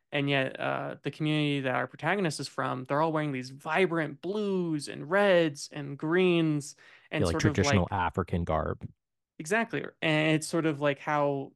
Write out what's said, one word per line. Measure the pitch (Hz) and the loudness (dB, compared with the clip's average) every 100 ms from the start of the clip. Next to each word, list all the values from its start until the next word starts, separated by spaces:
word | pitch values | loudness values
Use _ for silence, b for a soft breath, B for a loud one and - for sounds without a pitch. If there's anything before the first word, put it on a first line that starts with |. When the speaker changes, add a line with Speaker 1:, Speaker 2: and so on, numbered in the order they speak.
| b | b
Speaker 1:
And | 147 143 | -2 0
yet, | 139 131 - | 0 0 -4
uh, | 135 135 139 - | -4 -4 -6 -8
the | 143 | -8
community | - 151 151 147 143 | -4 -2 0 0 0
that | 131 | -2
our | 127 127 | -2 -4
protagonist | - 151 202 170 147 | -4 -2 0 0 -2
is | 135 | -8
from, | - 131 131 127 | -6 -4 -4 -2
they're | 143 | 0
all | 160 | 2
wearing | 156 151 | 0 -2
these | 131 127 | -4 -8
vibrant | 135 160 165 185 170 151 143 | -12 -2 0 2 0 -4 -6
blues | 175 214 202 190 170 151 135 | -6 -2 -2 0 0 -2 -6
and | 135 143 | -10 0
reds | 196 202 175 160 143 - | 4 6 6 4 -2 -12
and | 151 139 139 | -10 -10 -6
greens | 156 175 185 170 160 147 135 - B B B | 0 4 4 4 4 0 -4 -14 B B B
and | - | 0
Speaker 2:
Yeah, | 90 | 2
like, | - | 4
Speaker 1:
sort | - | 2
of, | - | 4
Speaker 2:
traditional | - 98 85 | 4 4 2
Speaker 1:
like, | |
Speaker 2:
African | 98 87 - 87 87 | -2 -2 -2 -2 -2
garb. | 85 78 80 - - - _ _ _ - | 0 0 -2 -6 -12 -18 _ _ _ -12
Speaker 1:
Exactly. | 156 220 226 147 - - | -2 0 0 -4 -8 -4
And | 160 156 156 | 0 2 4
it's | 156 - | 2 0
sort | 170 160 | 0 0
of | 139 | 0
like | 147 139 | -2 -2
how | - 147 143 139 139 | -2 0 2 0 -6